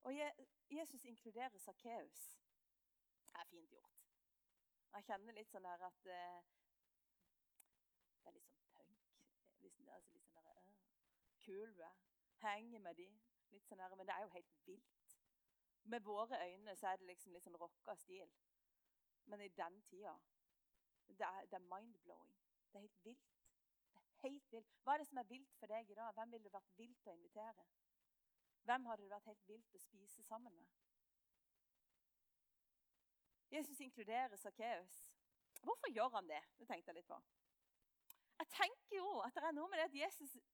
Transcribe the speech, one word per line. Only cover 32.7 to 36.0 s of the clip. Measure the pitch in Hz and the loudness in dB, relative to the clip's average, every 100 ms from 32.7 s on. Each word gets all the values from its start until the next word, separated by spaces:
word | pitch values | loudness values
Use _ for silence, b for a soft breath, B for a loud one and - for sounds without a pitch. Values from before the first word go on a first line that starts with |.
| _ _ _ _ _ _ _ _ | _ _ _ _ _ _ _ _
Jesus | 285 285 285 | 0 0 -2
inkluderer | 269 240 208 233 262 202 | -8 -8 2 4 4 2
Zacchaeus. | 208 - 226 202 185 - - - _ _ _ - | -6 0 2 2 0 -10 -12 -16 _ _ _ -4
Hvorfor | - 480 508 | 4 6 6
gjør | 226 | 8